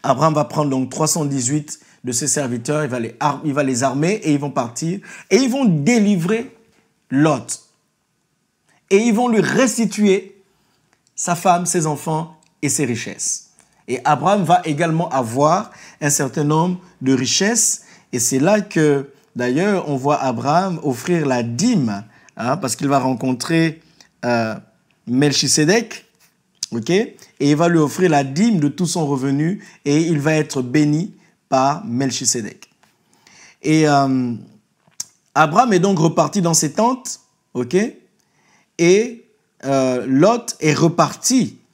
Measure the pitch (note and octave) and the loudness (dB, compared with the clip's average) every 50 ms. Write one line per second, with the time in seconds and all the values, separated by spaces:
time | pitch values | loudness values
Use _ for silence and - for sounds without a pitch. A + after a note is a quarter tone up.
0 | - C3 C3+ A#2+ D#3 D#3+ D#3 D3+ D3 C#3+ - D#3+ D3+ C#3+ C3+ C3 C3 B2 - - | 0 0 0 2 2 2 2 2 -2 -2 -2 -2 -2 0 0 -2 -2 -4 -4 -4
1 | D#3 D3+ - F3 D3+ C#3+ C#3 C3+ A#2+ A#2+ D3 D3+ D3 - - - _ _ _ _ | -2 -2 0 -2 -2 -2 -4 -4 -4 -2 -4 -4 -4 -6 -16 -20 _ _ _ _
2 | - B2+ B2 A#2 D3+ C3+ - D3+ C#3+ B2 A#2+ A#2+ A#2 C#3+ D3+ D3+ D3+ C3+ B2+ B2 | -10 -6 -6 -4 -4 -2 -2 -2 -2 -4 -4 -6 -4 -4 -2 -2 -2 -2 -4 -6
3 | A2+ A2+ - - C#3 D3+ C#3 - - D#3 C3+ C#3+ C#3+ C3+ C3 A#2 C3 C3+ B2 C#3+ | -6 -8 -8 -4 -2 -2 -2 -2 -4 -4 -2 0 0 0 0 0 0 0 0 0
4 | D3+ E3+ G#3 A3 - D#3 D3 C#3+ C#3 C#3+ B2+ C#3+ B2 A#2 A#2+ - - E3 F3+ G3+ | 0 0 0 -2 0 0 0 0 -2 -4 -4 -4 -6 -4 -6 -8 -6 -6 -6 -6
5 | - - - - - _ F#3+ A3 C4+ C4 A3+ C#4 C4+ A3 E3+ D3+ C#3+ A#3 A#3+ A#3 | -10 -16 -20 -20 -4 _ 2 2 2 2 0 0 2 2 2 2 2 2 2 4
6 | G#3 G3+ G#3 F3+ D#3+ E3 A3 A3+ A#3+ - - _ _ _ _ _ _ _ _ _ | 4 2 2 2 0 -2 -2 -4 -4 -8 -16 _ _ _ _ _ _ _ _ _
7 | _ _ B2+ C3+ D3+ D#3+ D3 A#2+ G2 - - - _ _ _ _ _ _ _ _ | _ _ 0 2 2 2 2 0 -4 -10 -12 -14 _ _ _ _ _ _ _ _
8 | _ _ _ _ _ _ _ _ _ _ _ _ _ _ _ _ _ _ G3 G3+ | _ _ _ _ _ _ _ _ _ _ _ _ _ _ _ _ _ _ 2 2
9 | A3+ A#3+ A3 A3 B3 B3 A3+ G#3+ E3+ C3 C3 F#3+ C4 B3 - - A#3 G3+ - - | 4 4 2 2 2 2 2 2 2 2 2 2 2 2 2 0 -2 -2 0 0
10 | G#3 G3+ F#3 G3+ G3 - - _ _ _ _ _ _ _ _ _ _ _ _ _ | 2 2 2 2 0 -8 -20 _ _ _ _ _ _ _ _ _ _ _ _ _
11 | _ _ _ - - - F3 E3 - G3 F3 F3 F3+ E3 - F3+ D#3 D#3 D3 C#3+ | _ _ _ -10 -4 -4 -4 -2 2 2 2 2 0 -2 -2 -2 -2 -2 -4 -6
12 | - D#3+ D#3+ D#3 D#3+ E3 - _ _ _ _ _ - C#3+ - - D3 A#2+ A#2+ A2+ | -4 -4 -4 -4 -6 -8 -16 _ _ _ _ _ -6 -4 -2 -2 -2 -2 -2 -6
13 | - - - - - - - - - _ _ _ _ _ _ _ _ - B2 C3 | -6 -10 -10 -8 -8 -8 -8 -8 -10 _ _ _ _ _ _ _ _ -8 -8 -4
14 | - D3 D3+ C3 C#3 F3+ G3+ G#3 F3+ D3 F3 F3+ - D#3+ D3 C#3+ F3 E3 D#3+ D#3+ | 0 0 0 2 2 0 0 0 2 2 2 2 2 -2 -2 -2 -2 -2 0 -2
15 | F3 E3 - C3+ B2+ A2+ A2+ C3 C#3+ D3+ E3 F#3+ A3+ - - - - - - _ | -2 -2 -2 -2 -2 -2 0 2 2 2 2 0 -2 -8 -16 -20 -20 -20 -14 _
16 | D#3 D3 C#3 - D3 C3 - E3 D3 D3 D3+ D#3 E3 F#3 F3+ F3+ - - _ _ | -2 -2 0 0 -2 -4 -2 -2 0 0 2 2 2 0 -2 -6 -10 -20 _ _
17 | C3 C3 C3+ B2 C3 A#2 - - F#3+ G3+ A#3+ A3+ - - - - - - - - | 0 0 2 2 0 0 0 0 0 0 0 0 0 -2 -2 -6 -10 -20 -20 -20
18 | _ _ - F3+ - - C#3 C3 C#3 F3+ G#3 G#3+ G3 G#3 - E3 D#3 D3+ C#3+ C#3 | _ _ -6 -4 -2 -2 0 2 2 2 2 2 0 -2 0 2 2 2 2 0
19 | C3+ C3+ _ _ _ _ _ A#2+ B2 B2 B2+ D3 F#3 G#3 G#3 F#3 - D3+ C#3+ C3 | -2 -8 _ _ _ _ _ -4 -2 -2 0 0 0 0 0 -2 -2 -4 -4 -2
20 | B2+ C#3+ D3 - - C3 B2 A2+ A#2+ C3+ D3+ E3+ F#3+ F#3+ F3 D#3 - D3 B2+ A2+ | 0 0 0 0 0 -2 -4 -2 -2 0 0 2 0 0 -6 -4 -4 -4 -4 -4
21 | - E3+ F3 E3+ D3+ C#3 B2+ B2 A#2+ A#2 A#2 A#2+ F3 B3 B3 F#3 C3 A2+ G2+ G2+ | -2 -2 0 0 0 0 0 -2 -2 -4 -4 0 0 2 2 2 0 0 -4 -6
22 | A2 - _ _ _ _ _ - A2+ A#2 C3+ F3+ G3 B2+ A#2+ - - C#3 C#3 C#3 | -10 -14 _ _ _ _ _ -8 -4 -4 -4 -2 -4 -6 -6 -4 -2 0 0 2
23 | B2+ C3 C3 A2 - C3 B2+ A#2 - - E3 E3 E3 D#3+ D#3 - _ _ _ _ | 0 0 -4 -2 -2 -4 -4 -4 -4 -2 0 2 2 0 -2 -6 _ _ _ _
24 | - _ _ _ - A#2+ A#2+ A#2 A2+ A2 G#2+ G2+ G#2 _ _ _ _ _ _ _ | -20 _ _ _ -4 -2 0 0 -2 -2 -6 -10 -14 _ _ _ _ _ _ _
25 | _ - A#2+ B2+ D3 D3 C3 - - C3+ - - D3+ D3+ G3 A#3 A3+ A3 - - | _ -4 0 2 2 2 0 0 -2 0 2 2 2 4 2 2 0 -4 -14 -20
26 | _ _ _ _ _ _ _ _ _ _ _ _ - - - A#2 A2 - E3+ G3 | _ _ _ _ _ _ _ _ _ _ _ _ -12 -8 -8 -8 -4 0 0 0
27 | A#3 A3 - _ - _ _ _ C#3+ C#3+ D3+ D3 E3+ E3+ E3+ E3 D3+ C#3 A#2+ - | 0 -2 -8 _ -20 _ _ _ 0 2 2 2 2 2 4 4 2 2 0 0
28 | F#3 F3+ D#3 C#3+ C#3 C3+ C3+ D3+ G#3 A#3+ A3 F3 D3 D3 C#3+ - F3+ D#3+ - F3+ | 2 4 4 2 0 0 0 0 2 2 2 2 0 0 0 -2 -4 -2 -2 -2
29 | D#3+ C#3 C#3+ C3+ B2+ C#3 C#3 C#3 D3+ E3 G3 G#3+ - - - _ _ C#3+ C#3+ D3+ | -2 -2 -2 -2 -2 -2 0 0 0 -2 -2 -4 -10 -18 -20 _ _ 0 0 2
30 | E3 D#3+ E3+ C#3+ C3+ D#3 D#3+ D#3 D3+ D3 - C#3 B2+ B2 B2 D3+ D3+ D3 D3 D#3 | 2 2 0 0 0 0 2 0 0 -2 -4 -6 -6 0 2 2 2 4 2 0
31 | F#3 G#3+ - - _ _ _ _ _ _ C3+ C3 C3 C#3 C#3+ E3 - A#2 A#2 B2 | -2 -6 -10 -18 _ _ _ _ _ _ 0 2 2 2 0 -2 -6 -6 -4 -2
32 | C#3 C3+ - - C3+ A#2+ - B2 G#2+ G2+ - _ - _ _ _ _ _ _ _ | -2 -2 -4 -4 -4 -2 -4 -4 -6 -10 -14 _ -20 _ _ _ _ _ _ _
33 | _ _ _ _ _ _ _ - - - _ _ - D3 D#3 D#3 D#3 D3+ C#3+ C#3 | _ _ _ _ _ _ _ -20 -20 -20 _ _ -2 2 2 4 4 4 4 4
34 | C#3 C3+ C3 C3 B2+ B2 A#2+ G#2 - - _ _ _ _ _ _ _ _ _ _ | 4 2 0 -2 -2 -4 -6 -8 -12 -18 _ _ _ _ _ _ _ _ _ _
35 | - _ _ _ _ _ _ C#3+ D#3 D3+ D3 G#3 C4 B3+ G3+ F3 E3+ G3 G3 D#3+ | -18 _ _ _ _ _ _ 2 2 4 4 2 4 4 4 2 4 2 2 2
36 | D#3+ E3 D3+ F3+ D#3+ C#3+ - G3+ F3 E3+ E3 - - D3 C#3 - G#3+ A#3+ C4 B3+ | 2 2 2 2 0 0 0 -2 0 0 0 0 -2 -2 -2 0 0 0 0 -2
37 | - - - - _ _ _ _ _ _ _ B2 B2+ B2 C#3+ F#3 G#3+ C4 - - | -6 -14 -14 -14 _ _ _ _ _ _ _ -8 -6 -2 0 -2 -2 -2 -6 -14
38 | _ _ _ _ _ _ _ _ _ _ _ _ _ _ _ - E3+ E3+ F#3 G#3 | _ _ _ _ _ _ _ _ _ _ _ _ _ _ _ 0 4 4 4 4
39 | A3+ B3 A#3 - _ _ _ _ _ _ _ _ - C3+ C#3 C3+ C3 C3 B2+ B2 | 2 -2 -6 -14 _ _ _ _ _ _ _ _ -4 -2 0 0 2 0 0 -2
40 | A2 B2 C3 C3+ D#3+ G#3 A#3 A#3+ A#3 - - - - D#3 C#3+ A#2+ D#3 E3+ E3 - | -2 0 2 4 4 4 4 2 -4 -8 -10 -2 0 0 2 4 2 0 4 2
41 | D#3+ - - - - - B3 C4 G3 A#2 - - _ _ | 0 0 0 -6 -4 0 2 2 0 0 -4 -14 _ _